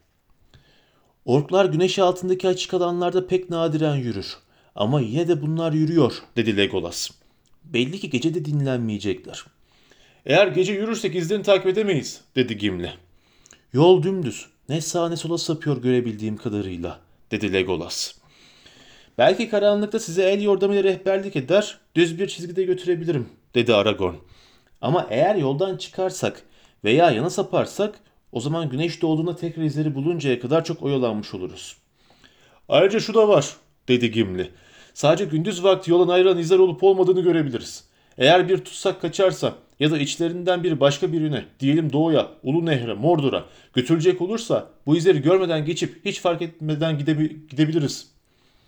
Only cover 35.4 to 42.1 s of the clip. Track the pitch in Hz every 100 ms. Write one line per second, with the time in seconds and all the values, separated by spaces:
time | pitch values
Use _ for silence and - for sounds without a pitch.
35.4 | 170 175 196 185 165 175 175 180 190 175
36.4 | 165 190 185 156 196 190 180 185 180 165
37.4 | 139 117 - - - _ _ - 131 180
38.4 | 175 190 - - 196 185 165 175 185 -
39.4 | 127 - _ - 151 156 139 - 165 175
40.4 | 175 175 175 143 139 - 180 160 156 123
41.4 | - - 139 156 156 139 165